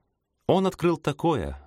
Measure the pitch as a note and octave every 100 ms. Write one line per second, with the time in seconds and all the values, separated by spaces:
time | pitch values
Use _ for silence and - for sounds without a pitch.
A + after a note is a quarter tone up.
0 | _ _ _ _ - F3 F#3+ - F3 E3
1 | - C#3 E3+ C#3+ D2 C2+